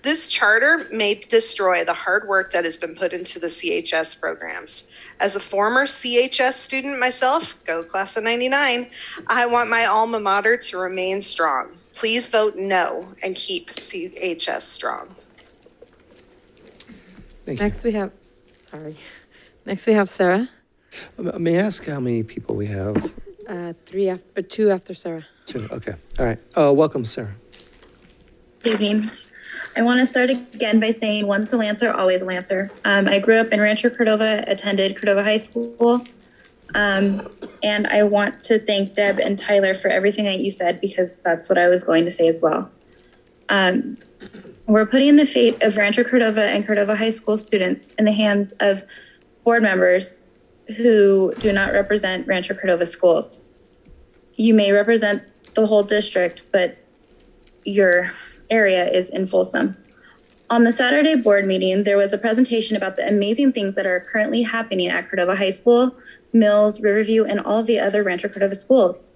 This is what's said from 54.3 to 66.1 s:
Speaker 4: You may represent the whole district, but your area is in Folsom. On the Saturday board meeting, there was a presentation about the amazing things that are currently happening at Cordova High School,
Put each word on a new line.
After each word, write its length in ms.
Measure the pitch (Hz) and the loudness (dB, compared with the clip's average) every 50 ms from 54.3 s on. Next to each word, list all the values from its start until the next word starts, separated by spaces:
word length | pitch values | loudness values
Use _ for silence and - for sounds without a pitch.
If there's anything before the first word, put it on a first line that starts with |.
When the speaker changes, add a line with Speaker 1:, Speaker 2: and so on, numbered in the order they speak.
| _ | _
Speaker 4:
You 180 | - 220 233 220 | 0 4 6 6
may 180 | 220 208 196 | 6 6 4
represent 520 | 202 208 208 220 233 220 220 208 202 - - - _ _ - - _ | 4 2 4 4 2 2 2 0 -2 -4 -6 -16 _ _ -20 -6 _
the 100 | - 220 | 0 2
whole 180 | 208 214 208 202 | 4 4 2 2
district, 600 | 202 214 208 202 - - 185 180 170 175 - - _ - | 2 0 -2 -2 -2 -2 -2 -2 -2 -4 -10 -10 _ 0
but 240 | 196 180 170 - _ _ _ _ _ _ _ _ _ _ _ _ _ _ - _ _ _ | 0 0 0 -4 _ _ _ _ _ _ _ _ _ _ _ _ _ _ -20 _ _ _
your 460 | 202 196 208 196 180 175 180 180 175 - - - - - - - _ | -2 2 2 4 4 4 2 0 -2 -10 -14 -20 -20 -20 -20 -6 _
area 400 | 220 226 214 196 185 180 180 180 | 2 2 4 4 2 2 2 2
is 200 | - 185 185 - | 0 0 -2 -2
in 180 | - 190 190 | -4 -6 -4
Folsom. 480 | 185 - 185 185 185 - - - 202 190 - _ - _ _ _ - _ _ _ _ _ _ _ _ | 0 0 0 0 0 -2 -2 -2 -2 -4 -8 _ -20 _ _ _ -20 _ _ _ _ _ _ _ _
On 140 | 240 233 233 | 2 4 4
the 80 | 233 | 4
Saturday 440 | 240 - 254 247 277 294 294 320 320 | 4 2 2 2 2 4 4 4 2
board 300 | 262 226 220 202 202 196 | 2 4 4 4 4 2
meeting, 380 | 190 190 185 185 185 190 196 202 | 0 -2 0 0 0 0 0 0
there 140 | 202 202 | 2 2
was 160 | 202 202 196 208 | 2 2 0 -2
a 40 | |
presentation 600 | 202 - 233 220 233 262 - 233 226 214 - 214 | -4 -2 -2 2 2 2 2 2 -2 -2 -2 -4
about 180 | 196 196 190 185 | -4 -4 -4 -4
the 100 | - - | -4 -2
amazing 460 | - 208 208 202 208 226 233 285 269 | 0 0 0 0 0 0 2 2 2
things 240 | 254 233 202 196 196 | 2 0 -4 -4 -4
that 100 | 208 190 | -4 -2
are 140 | 190 180 180 | -2 -2 -4
currently 420 | 180 - - 220 214 208 - 233 | -4 -4 -2 -2 -2 0 0 -2
happening 460 | 240 226 233 226 226 226 202 185 180 | -2 -2 -4 -6 -6 -4 -4 -2 -2
at 220 | 175 175 - 180 - | -2 -2 -6 -6 -4
Cordova 260 | - 185 175 180 190 | -2 -2 0 0 0
High 140 | 196 202 190 | 0 0 -2
School, 440 | 190 - _ 240 240 240 254 254 254 - - - | -2 0 _ 4 4 4 4 0 -2 -8 -20 -20